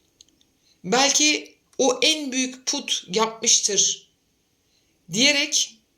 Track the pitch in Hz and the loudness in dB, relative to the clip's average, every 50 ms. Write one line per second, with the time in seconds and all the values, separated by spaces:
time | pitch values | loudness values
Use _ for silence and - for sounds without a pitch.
0 | _ _ _ _ - _ _ _ _ _ _ _ _ _ _ _ - 180 220 262 | _ _ _ _ -20 _ _ _ _ _ _ _ _ _ _ _ -4 0 2 2
1 | 277 277 - - - - 202 214 - - _ _ _ _ _ - 262 254 - - | 2 2 2 2 2 2 2 0 -4 -12 _ _ _ _ _ 0 0 0 2 2
2 | - 311 311 311 294 262 240 262 254 254 254 - _ - 285 277 - - - - | 2 0 0 0 -4 -4 -4 -4 -4 -4 -8 -8 _ -6 -6 -6 -6 -6 -6 -8
3 | - - 180 214 220 220 220 - 233 226 - - - - 202 185 - - - - | -6 -4 -2 -2 -2 -2 -4 -4 0 0 0 2 0 -2 0 0 0 -2 -4 -6
4 | _ _ _ _ _ _ _ _ _ _ _ _ _ _ _ _ _ _ _ _ | _ _ _ _ _ _ _ _ _ _ _ _ _ _ _ _ _ _ _ _
5 | _ - 160 220 269 294 285 277 302 302 294 - - - - _ _ _ _ | _ -8 -2 2 2 4 4 2 -2 -2 -2 -4 -4 -4 -8 _ _ _ _